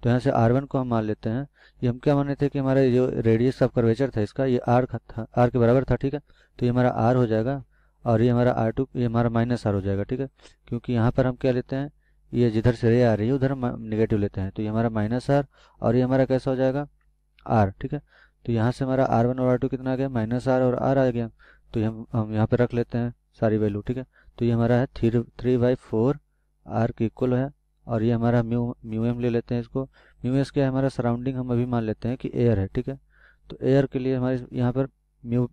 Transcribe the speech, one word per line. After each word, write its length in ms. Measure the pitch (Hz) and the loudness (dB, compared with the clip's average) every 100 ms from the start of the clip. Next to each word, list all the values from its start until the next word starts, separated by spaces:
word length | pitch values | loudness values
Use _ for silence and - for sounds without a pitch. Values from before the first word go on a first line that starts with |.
तो 60 | 120 | 0
यहाँ 100 | 123 | 0
से 120 | 123 | 2
आर 220 | - 113 | 2 4
वन 120 | 127 | 2
को 140 | 143 135 | 0 -4
हम 100 | 127 | -2
मान 160 | 113 | -2
लेते 260 | 107 104 113 | -2 -4 -4
हैं, 160 | 120 143 _ _ _ | -6 -8 _ _ _
ये 60 | 123 | -4
हम 100 | 120 | 0
क्या 160 | 147 143 | 0 2
माने 180 | 143 | 0
थे 140 | 139 143 | -2 -2
कि 100 | 143 | -2
हमारा 280 | 131 135 135 | 0 2 4
जो 220 | 123 127 | 4 2
radius 520 | - 113 113 127 - | 0 2 4 2 2
of 100 | 127 | 0
curvature 440 | - 113 113 135 113 | 2 2 2 0 -2
था 40 | |
इसका, 240 | 104 - | -4 -2
ये 140 | 135 123 | 0 0
आर 280 | - 123 127 | 2 2 2
का 120 | 123 | -4
था, 280 | - - 110 - | -10 -12 -4 0
आर 140 | 123 | 2
के 80 | 127 | 4
बराबर 260 | 117 131 | 4 4
था, 120 | 127 123 | 2 -2
ठीक 180 | 135 | -2
है। 60 | 143 - _ _ - | -6 -10 _ _ -4
तो 80 | 123 | -2
ये 20 | |
हमारा 200 | 123 123 | 2 2
आर 280 | 117 117 127 | 2 2 2
हो 100 | 120 | 2
जाएगा, 380 | 110 117 139 - _ _ _ | 0 -2 -6 -10 _ _ _
और 180 | 120 113 | 0 2
ये 60 | 120 | 4
हमारा 240 | 120 123 | 4 2
आर 180 | 123 113 | 2 -2
टू, 180 | 123 135 127 | -2 -4 -4
ये 80 | |
हमारा 240 | 120 117 117 | -2 0 0
माइनस 380 | 117 120 120 107 | 0 0 -2 -2
आर 80 | |
हो 60 | 101 | -2
जाएगा, 220 | 95 98 | -2 -4
ठीक 180 | 101 127 | -4 -6
है, 80 | 135 _ - _ - | -8 _ -20 _ -10
क्योंकि 240 | 117 - | -8 -2
यहाँ 180 | 120 117 | 0 2
पर 160 | - 127 | 2 0
हम 80 | |
क्या 180 | 123 135 | 0 -2
लेते 240 | 123 - 135 | -2 -4 -6
हैं, 140 | 147 - _ _ _ | -8 -12 _ _ _
ये 160 | 123 120 | 0 2
जिधर 240 | 110 113 | 2 0
से 160 | 113 117 | 2 2
रे 120 | 120 | 4
आ 120 | 120 | 4
रही 140 | 104 110 | 2 0
है 60 | |
उधर 180 | 135 135 | 0 -2
हम 240 | 135 123 117 | -2 -6 -6
नेगेटिव 380 | 113 107 110 107 | -4 -2 0 0
लेते 220 | 101 - | -2 -4
हैं, 100 | 95 | -6
तो 120 | - | -6
ये 60 | 107 | -4
हमारा 200 | 110 117 | -2 -2
माइनस 420 | 110 104 123 - | -2 -2 -2 0
आर 160 | 143 143 _ _ - | 0 -2 _ _ -4
और 160 | 113 123 | 0 2
ये 60 | |
हमारा 220 | 127 131 | 2 2
कैसा 260 | 127 131 135 | 2 0 0
हो 60 | 127 | 0
जाएगा, 320 | 131 139 147 _ _ _ _ _ - | 0 -2 -6 _ _ _ _ _ -2
आर, 240 | 113 98 | 2 2
ठीक 220 | - 135 | -2 -8
है। 100 | 120 - _ _ _ - | -10 -12 _ _ _ -4
तो 60 | |
यहाँ 200 | 113 117 | 0 0
से 120 | - | -2
हमारा 200 | 131 131 | -2 0
आर 220 | 135 117 120 | 2 2 2
वन 120 | 127 | 0
और 100 | 127 | 0
आर 100 | 123 | 0
टू 100 | 131 | 0
कितना 240 | 127 131 | -4 -4
आ 40 | 127 | -4
गया, 120 | 135 | -2
माइनस 400 | 123 110 123 123 | -2 -2 -2 0
आर 140 | 127 | 2
और 120 | 127 | 2
आर 240 | 123 127 135 | 2 2 2
आ 120 | 131 | 2
गया, 200 | 117 113 - _ _ _ | 0 -6 -10 _ _ _
तो 80 | 117 | -4
ये 60 | 110 | -2
हम, 200 | 110 - | -4 -6
हम 220 | 117 110 | -4 -2
यहाँ 120 | 107 110 | 0 2
पे 100 | 117 | 2
रख 180 | 120 | 0
लेते 240 | 120 - 120 | 0 -2 -2
हैं 160 | 120 - _ - | -4 -6 _ -2
सारी 160 | 113 107 | 0 2
वैल्यू, 240 | 107 101 | 0 -2
ठीक 160 | - 127 | -6 -8
है। 100 | 127 _ - - | -10 _ -16 -4
तो 60 | |
ये 80 | 117 | 0
हमारा 220 | 117 117 | 2 2
है 120 | 120 135 | 2 0
थ्री, 240 | - 117 | -2 0
three 460 | 117 117 - 123 127 | 0 -2 -4 0 2
by 180 | 120 127 | 2 0
four 420 | - 110 123 151 _ _ _ _ - | -2 0 0 -2 _ _ _ _ -8
आर 240 | 107 120 | -2 -2
के 160 | - 110 | -2 -6
इक्वल 280 | - 127 | -2 -2
है, 160 | 123 135 - _ _ - | 0 -2 -8 _ _ -6
और 160 | 113 | -2
ये 100 | 113 | 0
हमारा 300 | 113 117 120 | 2 2 2
म्यू, 340 | 113 120 120 - | 0 -2 -4 -8
म्यू 200 | 113 110 | -8 -4
एम 160 | 117 120 | -2 -2
ले 80 | 120 | -2
लेते 260 | 117 - | -2 -2
हैं 80 | 120 | -6
इसको। 220 | 117 135 135 _ _ _ | -6 -8 -8 _ _ _
म्यू 100 | 123 | -2
एस 160 | 135 135 | -2 0
क्या 140 | 143 | 0
है 60 | 135 | 0
हमारा 180 | 131 135 | 0 -2
सराउंडिंग, 480 | - 120 120 127 127 | 0 -2 -2 -4 -4
हम 140 | 127 | -2
अभी 160 | 120 127 | -2 0
मान 160 | 120 | -2
लेते 260 | 110 107 113 | -2 -4 -6
हैं 80 | 127 | -6
कि 140 | - | -6
एयर 240 | - 120 101 | 0 2 2
है, 80 | 98 | 0
ठीक 220 | - 123 | -4 -6
है। 100 | 139 _ _ _ _ - | -10 _ _ _ _ -20
तो 80 | - | -4
एयर 240 | 127 135 135 | 2 2 2
के 120 | 135 | -2
लिए 180 | 127 131 | -2 -2
हमारे 300 | 127 127 - | -2 -2 -6
यहाँ 200 | 131 123 | -2 -2
पर 160 | 127 135 _ _ _ 120 | 0 -4 _ _ _ -4
म्यू, 220 | 120 123 | -2 -2